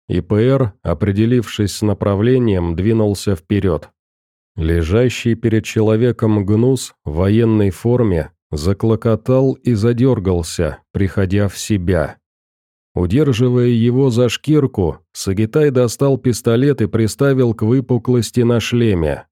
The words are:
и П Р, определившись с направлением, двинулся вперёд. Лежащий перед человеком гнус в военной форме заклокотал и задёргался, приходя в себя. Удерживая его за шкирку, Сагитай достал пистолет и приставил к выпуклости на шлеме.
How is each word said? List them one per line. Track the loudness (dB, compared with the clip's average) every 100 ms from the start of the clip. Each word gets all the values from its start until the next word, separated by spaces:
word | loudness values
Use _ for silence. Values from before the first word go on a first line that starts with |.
| -6
и | -4
П | 0 2
Р, | 2 2 0 -4
определившись | -6 -2 0 2 2 0 -2 -4 -4 -2
с |
направлением, | -2 0 -2 0 2 2 2 0 -2
двинулся | -2 0 2 0 -2 -2 -4
вперёд. | -2 -2 0 -2 -6 _ _ _ _ _ _ -6
Лежащий | -2 0 0 2 0 0 -4 0
перед | 0 0
человеком | -2 -2 2 2 0 0 0 0
гнус | 2 2 2 0 -6 _
в | -8
военной | -2 2 2 2 2 0
форме | 0 -2 0 0 0 -4 _ -10
заклокотал | -4 -2 0 0 0 0 -2 0 0 0
и | -2 -2
задёргался, | 0 0 2 0 0 0 -2 -4 -4 -4 -4 _
приходя | -4 -2 0 0 0 -2
в | -4
себя. | -4 -4 -2 -2 -2 -8 _ _ _ _ _ _ _
Удерживая | -4 -2 0 0 2 0 2 0
его | 2 0 2 0
за | 2 0
шкирку, | -2 -2 0 0 0 -2 -4 _
Сагитай | -10 -4 -2 0 0 2
достал | 2 0 0 0 0
пистолет | -2 -2 0 2 2 0
и | 0
приставил | 0 -2 0 0 2 0
к | 0
выпуклости | 0 0 0 -2 0 0 0 0
на | 2 2
шлеме. | 0 0 2 2 0 -4 -10